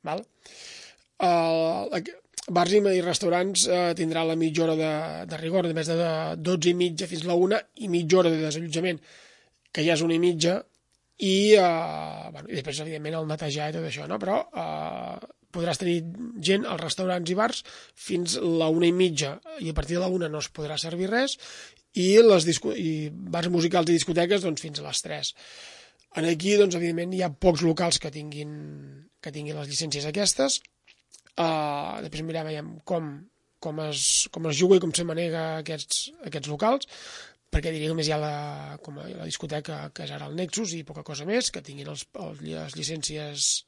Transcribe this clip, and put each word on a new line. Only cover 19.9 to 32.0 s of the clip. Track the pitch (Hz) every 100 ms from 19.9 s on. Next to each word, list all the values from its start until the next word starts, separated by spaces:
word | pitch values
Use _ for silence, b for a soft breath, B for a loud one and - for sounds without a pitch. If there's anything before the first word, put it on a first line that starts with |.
| 175
de |
la | 185
una | 185 170
no | 151
es | 147
podrà | - 147 151
servir | 165 170 190
res, | 226 269 - B B B B _ -
i | 180 208
les | 233 190 160
disco-, | 160 - 233
i | 170 156 151
bars | 165 190 170 170
musicals | 175 165 175 165
i | 170
discoteques, | - 165 175 202 180
doncs, | 151
fins | 165 143
a | 147
les | 147 -
tres. | 151 - - B B B B B B _ -
En | 160
aquí, | 165 180 208
doncs, | 202 175
evidentment, | 170 170 175
hi | 185 180
ha |
pocs | 139 185 160 170
locals | 160 170 160
que | -
tinguin, | 143 151 147 151 151 151 147 139 139 156 _
que | -
tinguin | 147 147 151
les | 143
llicències | 143 160 143 147
aquestes. | 156 202 - 277 269 - _ _ _ _ - _
Eh, | - 170 160 151 143 151 -